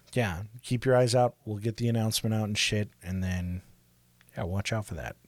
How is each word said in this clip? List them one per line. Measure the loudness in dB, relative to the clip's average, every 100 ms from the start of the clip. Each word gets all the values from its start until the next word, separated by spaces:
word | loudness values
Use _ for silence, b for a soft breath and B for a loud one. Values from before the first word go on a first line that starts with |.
| -6
yeah, | -2 -2 -4 -10 -14
keep | -4 0
your | 4 6
eyes | 6 4
out. | 2 0
We'll | -8 -4
get | -4 -2
the | 0
announcement | 2 2 0 0
out | 0
and | 0 0
shit, | 0 0 -2 _
and | -6 -2
then, | -2 -2 -4 -6 -10 _ _ _ _ _ _ -8
yeah, |
watch | -4 -4 -2
out | -4 -4
for |
that. | -8 -10 -12